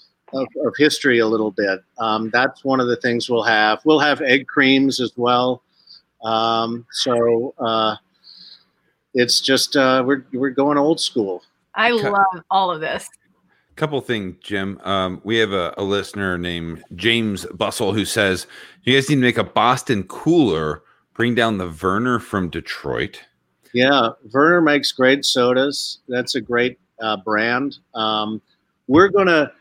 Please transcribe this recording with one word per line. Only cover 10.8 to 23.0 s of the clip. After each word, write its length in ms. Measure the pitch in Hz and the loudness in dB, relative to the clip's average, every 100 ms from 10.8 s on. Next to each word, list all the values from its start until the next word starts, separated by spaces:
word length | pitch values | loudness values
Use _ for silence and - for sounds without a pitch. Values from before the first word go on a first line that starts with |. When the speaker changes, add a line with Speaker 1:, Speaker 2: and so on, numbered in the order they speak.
| 147 160 | 0 0
Speaker 1:
school. 440 | - 123 98 87 _ _ _ - | -2 -4 -4 -6 _ _ _ -2
Speaker 2:
I 160 | 233 | 0
Speaker 3:
Cut. 200 | 233 202 | 0 0
Speaker 2:
love 320 | 202 196 175 - | 0 0 -2 -2
all 220 | 190 185 | 0 0
of 100 | 156 | -2
this. 260 | 156 208 - _ _ _ _ _ _ - | -6 -8 -12 _ _ _ _ _ _ -6
Speaker 3:
Couple 260 | 156 139 | -4 -4
things, 340 | 120 113 92 - | -4 -4 -6 -12
Jim. 380 | - 98 98 95 | -6 -4 -4 -6
Um, 380 | 90 98 92 90 | -4 -2 -2 -4
we 140 | 101 113 | -2 0
have 140 | 104 | 0
a, 240 | 98 85 - | 0 -4 -4
a 60 | |
listener 540 | 98 101 92 101 95 87 | -2 -2 -4 -6 -4 -4
named 460 | 87 87 82 80 - 87 | -4 -6 -8 -12 -14 -4
James 500 | 110 117 110 92 - | 0 0 0 -4 -8
Bustle 460 | 92 101 - 98 | -6 -4 -2 -2
who 120 | 107 92 | -2 -2
says, 400 | 113 98 90 - - - - | 0 0 0 -6 -18 -20 -8
"You 100 | 123 135 | 0 0
guys 140 | 135 | 2
need 60 | 139 | 2
to 60 | |
make 160 | 123 113 | 2 2
a 60 | |
Boston 600 | 98 104 117 123 - 104 | 0 0 2 0 -2 -4
cooler. 800 | - - 151 175 117 80 78 78 _ _ _ | -4 -4 2 4 4 2 -2 -6 _ _ _
Bring 200 | - 120 | -4 0
down 240 | 120 117 101 | 2 0 0
the 160 | 90 78 | -6 -4
Werner 380 | 92 101 127 117 | -2 0 0 -2
from 300 | - 101 87 | -2 -4 -4
Detroit." 720 | 82 - - 69 60 | -6 -10 -10 -6 -4